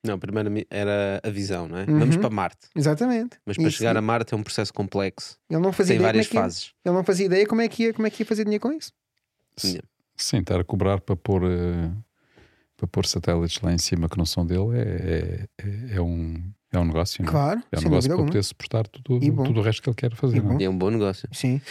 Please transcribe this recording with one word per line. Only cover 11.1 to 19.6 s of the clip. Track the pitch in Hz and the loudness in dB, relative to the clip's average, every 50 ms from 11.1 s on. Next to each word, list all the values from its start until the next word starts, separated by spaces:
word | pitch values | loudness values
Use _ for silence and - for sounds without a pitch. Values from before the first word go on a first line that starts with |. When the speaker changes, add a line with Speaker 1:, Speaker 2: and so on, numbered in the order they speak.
| 101 | -4
Speaker 3:
pôr, | 85 _ - 98 92 90 | -4 _ 0 0 2 2
eh, | 90 90 87 87 87 87 87 82 82 90 107 110 _ _ _ _ _ _ - - _ _ _ _ _ _ _ | 2 0 0 0 0 0 -2 -2 -2 -4 -6 -10 _ _ _ _ _ _ -20 -20 _ _ _ _ _ _ _
para | - 90 | -6 -2
pôr | - 95 82 | 0 0 0
satélites | - - 95 - - 85 85 85 85 - - | 0 -2 -2 0 0 0 2 0 0 -2 -2
lá | - 85 87 | 0 0 2
em | 85 | 2
cima | - - - 87 82 82 | 0 0 0 0 0 -2
que | - - | 0 -2
não | 85 | -2
são | 82 - - 87 | 0 0 -2 -2
dele | 82 90 92 98 113 120 120 | 0 0 0 0 0 0 0
é, | |
é, | 113 104 90 87 90 90 82 82 82 87 87 90 95 - _ - - 101 101 104 120 131 107 | 0 -2 -2 -4 -2 -2 -2 -2 -2 -2 -4 -6 -8 -12 _ -10 -8 -8 -6 -6 -8 -4 -2
é, | |
é | 92 | -2
um, | 87 85 85 82 82 82 82 82 85 95 104 _ _ _ - | 0 0 -2 -2 -4 -4 -6 -6 -8 -10 -12 _ _ _ 0
é | 92 | 2
um | 87 | 2
negócio, | 82 78 80 87 - - - 87 | 2 2 0 0 -2 -2 -4 -2
não | 82 | 0
é? | |
Speaker 2:
Claro, | 80 151 139 147 190 233 - _ | 2 2 2 2 0 -2 -4 _
Speaker 3:
É | - - | -6 -2
um | |
Speaker 2:
sem | 156 165 | 2 2
Speaker 3:
negócio | |
Speaker 2:
dúvida | 151 135 123 131 | 4 4 4 2
Speaker 3:
para | 165 | 2
Speaker 2:
alguma. | 185 156 143 | 2 0 2
Speaker 3:
poder | - 104 98 | 2 0 -2
suportar | - - _ - - - 113 110 - | -2 -6 _ -10 -4 -2 -2 -2 -2
tudo, | - 131 127 - 127 123 131 | -6 -18 -4 -2 0 2 4
Speaker 2:
E | 143 | 2
bom. | - - 135 | 2 2 2
Speaker 3:
tudo | 127 113 113 | 2 2 2